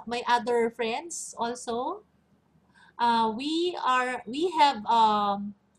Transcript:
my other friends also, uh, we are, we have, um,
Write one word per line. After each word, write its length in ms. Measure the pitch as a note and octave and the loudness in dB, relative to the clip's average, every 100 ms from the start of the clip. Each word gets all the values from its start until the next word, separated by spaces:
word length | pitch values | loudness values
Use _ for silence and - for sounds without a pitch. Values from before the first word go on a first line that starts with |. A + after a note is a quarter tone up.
| - | -6
my 160 | A#3+ - | -4 0
other 420 | A#3+ A3 A#3+ A#3 | 0 2 2 2
friends 640 | A#3 A3+ B3 E4+ - - - | -2 -4 -4 -8 -12 -12 -6
also, 640 | A#3 A#3+ - A#3 C4+ G#4 - _ _ _ _ _ _ _ - - | -6 -6 -6 -4 -4 -8 -14 _ _ _ _ _ _ _ -16 -2
uh, 320 | A#3+ A#3 A3+ A3 | 2 2 2 -2
we 420 | C#4+ D#4+ F4+ F4 | -2 -2 -2 -2
are, 420 | - B3+ B3 B3 - | 0 0 0 -4 -8
we 260 | C4 F4+ D#4 | -4 0 4
have, 260 | D4 A3 G#3 | 4 4 2
um, 640 | A#3 A3 G#3 G3+ G3+ G3+ - _ | 4 6 4 0 -2 -6 -12 _